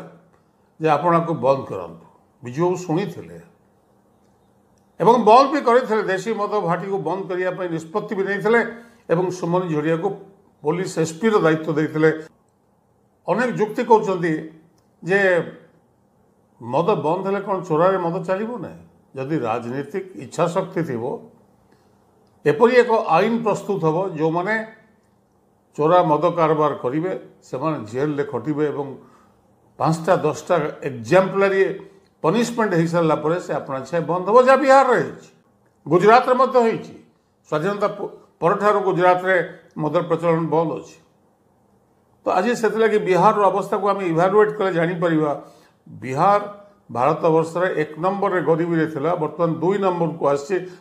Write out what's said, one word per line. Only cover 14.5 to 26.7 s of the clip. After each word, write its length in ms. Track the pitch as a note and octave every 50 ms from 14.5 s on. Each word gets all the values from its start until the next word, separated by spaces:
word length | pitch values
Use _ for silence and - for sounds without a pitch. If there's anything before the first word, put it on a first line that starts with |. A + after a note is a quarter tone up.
| - - _ _ _ _ _ _ _ _
ଯେ 180 | - E3 F#3+ G3+ G3 F#3 F3+ E3 C3 - - - - _ _ _ _ _ _ _ _ _ _ _ _ _ _ _ _ _ _ -
ମଦ 280 | A#2+ A#2 B2+ D3+ E3+ A3 G#3 D#3
ବନ୍ଦ 260 | C#3 D3+ E3+ F#3 F#3+
ହେଲେ 140 | G3 G3 G3+ G3
କ'ଣ 100 | G#3 G3 F#3
ଚୋରାରେ 360 | - - D#3 D3+ F3 F#3+ F#3+ F#3
ମଦ 180 | F3 E3+ E3+ F#3 E3
ଚାଲିବ 240 | F#3 F#3+ G3 A3 A3+ B3 G#3
ନାହିଁ? 220 | C#3+ F#2+ E2+ - - - _ _ _ _ -
ଯଦି 200 | C3+ C3 C#3+ D#3+ C#3+
ରାଜନୈତିକ 680 | A#2+ A2 A2+ B2 A#2 A#2+ B2+ C#3 C#3 - - F#3+ F#3+ - - D3 C3
ଇଚ୍ଛାଶକ୍ତି 560 | A2+ - - F3 E3 E3+ G3 E3 - - E3+
ଥିବ, 220 | D#3+ - B2 A2+ A#2 C3+ - - - - - _ _ _ _ _ _ _ _ _ _ _ _ _ _ _ _ _ _ _ _ _ -
ଏପରି 280 | D3 C#3+ - A#3+ A#3+ B3+
ଏକ 140 | B3 A3+ A3+ A3+ G#3+ -
ଆଇନ 280 | - D#3+ E3+ G#3 A3+ A#3 A#3
ପ୍ରସ୍ତୁତ 380 | A#3 G#3 F3+ - - - G3 E3 D#3+
ହେବ, 120 | D#3+ D#3 F3 G3 F#3+ E3 D3
ଯେଉଁମାନେ 360 | D#3 D#3+ D#3+ F3 F3+ G#3 A3 A3 A3 - - - _ _ _ _ _ _ _ _ _ _ _ _ _ _ _ _ _ _ _
ଚୋରା 260 | - D3 D#3+ F3+ F3+
ମଦ 220 | E3+ D#3+ D3 D3 E3 E3+
କାରବାର 420 | - E3+ D#3+ D3+ D#3+ D3+ D3+ C#3+